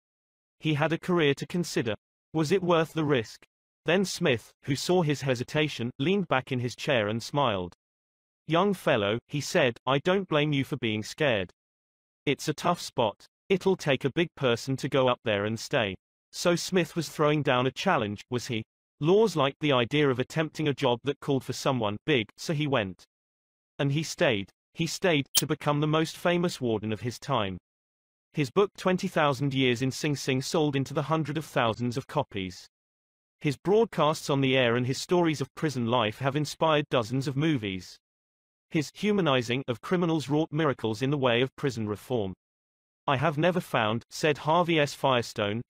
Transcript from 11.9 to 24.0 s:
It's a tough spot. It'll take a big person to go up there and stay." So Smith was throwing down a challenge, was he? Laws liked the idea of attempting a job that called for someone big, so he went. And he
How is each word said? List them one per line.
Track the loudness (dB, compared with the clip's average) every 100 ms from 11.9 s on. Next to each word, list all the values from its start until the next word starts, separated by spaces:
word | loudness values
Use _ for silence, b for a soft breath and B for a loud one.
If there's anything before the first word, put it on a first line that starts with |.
| _ _ _
It's | -4 -4 -4
a |
tough | -2 -2 -2
spot. | -4 -2 -2 -2 -16 _ _
It'll | 0 2 0
take | 0 0 0
a |
big | -2 -4
person | -2 0 0 -2 -4
to | 0
go | 2 2
up | 0
there | 0 0
and | 0 -4
stay." | -2 -2 0 -4 _ _ _
So | -2 0 0
Smith | 0 0 0 -4
was | -8
throwing | 0 2 2
down | 2 2 0
a |
challenge, | 0 0 0 0 -6 -6
was | -8 -4
he? | -8 -8 _ _ _
Laws | 4 6 4 4
liked | 0 0
the | 2
idea | 2 2 2 2
of | 2
attempting | -2 -2 -4 -2 -2
a |
job | 0 0 0
that | -2 -6
called | -2 -2
for | -2
someone | -4 -2 0 -2 -4
big, | 0 0 0 -8
so | -6
he | -2 0
went. | 0 0 -6 -20 _ _ _ _ _ _ _
And | 0
he | 0